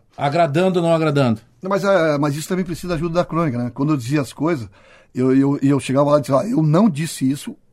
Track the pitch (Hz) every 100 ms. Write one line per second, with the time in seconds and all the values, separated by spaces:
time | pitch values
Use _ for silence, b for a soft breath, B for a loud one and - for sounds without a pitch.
0 | _ - 143 156 165 143 190 180 170 165
1 | 156 143 127 110 _ _ 185 160 196 190
2 | 160 143 147 143 151 185 185 160 175 165
3 | 170 170 170 160 160 120 120 117 147 147
4 | 117 151 135 - 151 156 101 b b b
5 | b 123 131 135 139 143 139 139 - 135
6 | 143 147 131 135 113 139 156 160 220 143
7 | 160 - 131 147 - - _